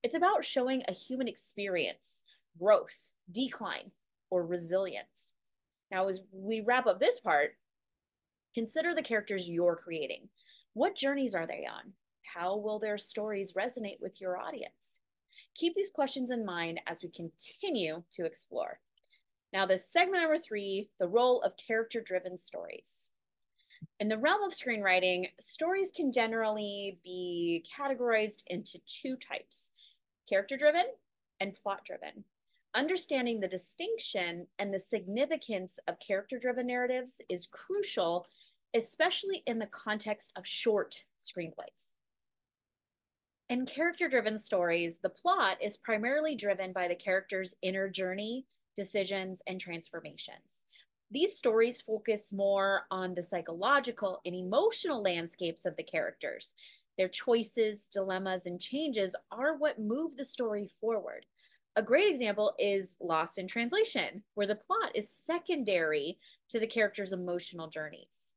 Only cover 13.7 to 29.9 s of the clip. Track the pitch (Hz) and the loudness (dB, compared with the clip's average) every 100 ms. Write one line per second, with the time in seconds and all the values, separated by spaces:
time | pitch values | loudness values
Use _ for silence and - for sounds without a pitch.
13.7 | 247 208 - 185 - 185 180 - 302 - | -4 -8 -8 -10 -8 -6 -4 -6 -8 -12
14.7 | _ - - _ _ _ - - - 339 | _ -20 -20 _ _ _ -20 -18 -2 0
15.7 | 339 392 - 277 277 247 247 208 175 165 | 0 -2 0 0 0 -2 -2 -2 -2 -4
16.7 | 165 - 165 170 - 170 _ - - 403 | -4 -8 -8 -10 -10 -12 _ -16 -6 -2
17.7 | 269 160 160 170 - 165 - - - - | 0 0 -4 -10 -6 -6 -6 -8 -6 -6
18.7 | - _ _ _ _ _ _ _ 190 190 | -8 _ _ _ _ _ _ _ 0 4
19.7 | 190 - 339 359 370 330 311 - 208 202 | 2 4 4 4 4 4 2 0 -6 -2
20.7 | 196 208 _ 175 220 247 247 196 - - | -2 -4 _ 2 4 6 4 2 -4 -2
21.7 | 226 226 233 226 185 185 180 - - - | 0 0 -4 -2 -4 -4 -10 -10 -10 -10
22.7 | - - - - _ _ _ _ _ _ | -12 -14 -14 -16 _ _ _ _ _ _
23.7 | - - _ 208 220 285 403 392 370 254 | -20 -20 _ 0 4 4 4 2 -2 -2
24.7 | 220 196 185 185 180 185 - - - 320 | 0 4 6 6 2 -2 -6 -12 -2 0
25.7 | 381 370 - 285 240 226 226 220 214 208 | 2 0 0 2 2 2 2 0 0 -4
26.7 | 202 196 185 180 180 180 175 170 170 170 | -4 -6 -8 -10 -6 -4 -2 0 0 -4
27.7 | - 277 254 240 220 214 - - 180 208 | -6 -2 0 4 4 2 -4 -6 -6 -6
28.7 | 180 - - 262 262 - - - - - | -14 -14 -8 -6 -8 -8 -10 -10 -18 -18
29.7 | _ - | _ -20